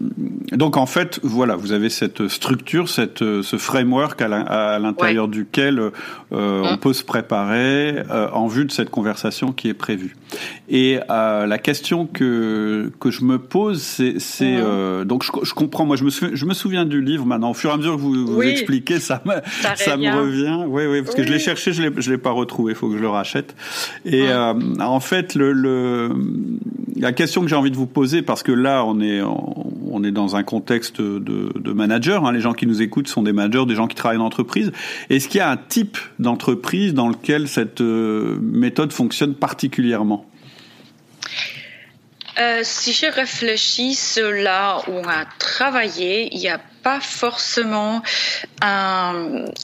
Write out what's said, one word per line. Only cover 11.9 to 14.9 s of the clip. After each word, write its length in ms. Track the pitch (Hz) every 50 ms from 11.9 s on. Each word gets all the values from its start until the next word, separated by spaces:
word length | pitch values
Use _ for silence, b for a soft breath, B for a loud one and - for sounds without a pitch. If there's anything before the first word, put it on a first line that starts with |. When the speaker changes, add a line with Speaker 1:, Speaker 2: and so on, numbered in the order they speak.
| 180 170 170 156
Speaker 1:
que, 840 | - - 135 127 120 117 113 110 110 107 107 107 107 107 107 117 - -
que 120 | - 123
je 120 | 110 - 127
me 140 | 127 131 123
pose, 420 | 127 - - 185 208 214 202 147
c'est, 380 | 123 - - - 127 127 - 90
c'est, 380 | - - - - 131 131 127 120
Speaker 2:
Mm. 60 | 113
Speaker 1:
euh, 400 | 107 101 98 95 95